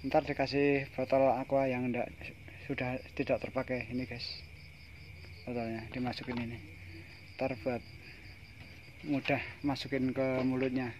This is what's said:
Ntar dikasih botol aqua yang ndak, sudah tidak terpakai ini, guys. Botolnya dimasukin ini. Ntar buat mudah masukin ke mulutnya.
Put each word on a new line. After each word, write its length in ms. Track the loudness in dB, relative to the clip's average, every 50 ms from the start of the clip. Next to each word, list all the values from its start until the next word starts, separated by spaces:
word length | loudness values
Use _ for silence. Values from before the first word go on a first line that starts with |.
| 0
Ntar 240 | 6 4 6 6 4
dikasih 640 | 2 2 2 2 4 6 6 6 6 4 2 0
botol 400 | -2 -2 2 6 6 8 8 8 6 4
aqua 320 | 2 4 4 4 6 4
yang 160 | 4 2 2 2
ndak, 240 | 2 0 0 -2 -4 -10 -10 -12 -10 -12 -14 -14 -14 -12 -6 -4
sudah 320 | -2 -2 0 -2 -2 -2 -6 -6 -2
tidak 240 | -2 2 4 4 2
terpakai 480 | 2 -2 -2 -2 0 0 -2 -2 -2 -2
ini, 160 | -2 -2 -2
guys. 400 | -2 -6 -6 -6 -6 -6 -8 -10 -12 -14 -16 -16 -16 -16 -16 -16 -16 -16 -16 -14 -14 -14 -14 -12 -14 -14 -10 -8 -4
Botolnya 400 | -2 -2 -2 -2 -4 -4 -6 -6
dimasukin 480 | -4 -2 -2 -2 -2 -4 -4 -4 -2
ini. 240 | -2 -2 -4 -6 -8 -10 -14 -14 -14 -14 -12 -12 -14 -14 -14 -16 -16 -16 -14 -4 -2
Ntar 160 | -2 -2 -2 0 0
buat 160 | 0 0 0 -4 -8 -14 -14 -14 -14 -16 -14 -14 -16 -14 -14 -16 -16 -14 -14 -14 -14 -14 -16 -16 -16 -14 -8 0 2
mudah 320 | 2 2 4 4 2 2 2 -6 -8 -2 0
masukin 480 | 0 0 0 -2 0 0 2 2 2
ke 320 | 4 4 2 4 4 4 4
mulutnya. 480 | 4 4 4 2 4 2 2 0 -2 -4